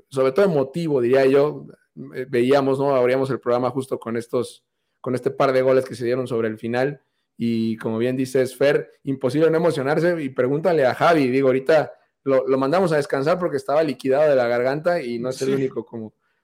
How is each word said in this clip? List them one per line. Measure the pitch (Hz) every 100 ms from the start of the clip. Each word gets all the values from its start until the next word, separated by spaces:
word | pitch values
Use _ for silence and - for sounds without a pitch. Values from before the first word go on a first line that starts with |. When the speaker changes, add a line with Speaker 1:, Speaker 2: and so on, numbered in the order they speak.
| _
Speaker 1:
sobre | 135 131
todo | 135 196
emotivo, | 147 131 175 165 139
diría | 120 135 135
yo. | 139 151 147 147 - _ 151 135
Eh, | 143 135
veíamos, | 123 123 139 135 135
¿no? | 143 131
Abríamos | 123 131 131
el | 113
programa | 123 123 123
justo | 131 127 123
con | 117 117
estos, | 110 127 113 - _ _ _ _
con | 131 127
este | 135
par | - 139
de | 131
goles | 131 131 127
que | 113
se | 120
dieron | 127 123
sobre | 113 113
el | 110
final. | 113 123 143 147 _ _ _ -
Y | 117 113 113 113
como | 117 110
bien | 123 131
dices, | 127 135 123 -
Fer, | 139 151 - _
imposible | 139 135 127 143 160
no | 160
emocionarse. | 170 147 131 160 175 170
Y | 135
pregúntale | 131 127 143 180 160 127
a |
Javi, | 117 156 165 127
digo, | 135 135
ahorita | 131 135 156 120 - _ _
lo, | 135 131 131
lo | 135
mandamos | 135 175 180
a | 151
descansar | 139 139 143 180
porque | 170 143
estaba | - 147
liquidado | 160 123 131 135 151
de | 135
la | 120
garganta | 120 123 147 170 175
y | 123 117
no | 127
es | 131
el | 135
Speaker 2:
Sí. |
Speaker 1:
único | 135 131 120 110
como, | 117 107 _ _ _